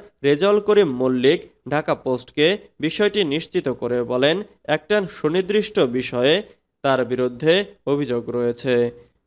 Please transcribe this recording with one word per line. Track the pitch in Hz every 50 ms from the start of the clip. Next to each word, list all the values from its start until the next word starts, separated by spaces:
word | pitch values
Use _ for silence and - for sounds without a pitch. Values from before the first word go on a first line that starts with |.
| - - _ - 135
রেজাউল | 143 147 147 190 202 208 208
করিম | 202 208 208 208 196 147
মল্লিক | 123 123 131 131 127 127 123 135 170 175 - - _ _ - 127
ঢাকা | 143 151 156 - 143
পোস্টকে | - - 135 127 123 - - - 151 147 170 202 - - - _ -
বিষয়টি | 135 160 - - 208 208 202 208 185
নিশ্চিত | 143 139 160 160 - - 180 - 135
করে | 120 - 123 120 123 123
বলেন, | 120 117 127 123 135 147 170 196 202 - _ _ -
"একটা | - 151 156 _ - 208 208 190 - -
সুনির্দিষ্ট | - - 151 165 185 185 180 202 214 196 - - 202
বিষয়ে | 147 123 120 131 123 - 127 120 123 139 160 202 214 - _ _ _ _ _ _
তার | - 139 131 131 123
বিরুদ্ধে | 117 127 123 127 127 123 120 151 160 175 196 202 196 - _ -
অভিযোগ | 131 143 143 147 120 120 120 117 120
রয়েছে, | 117 123 120 120 120 120 - 131 123 120 120 120 120 - - _ _ _ _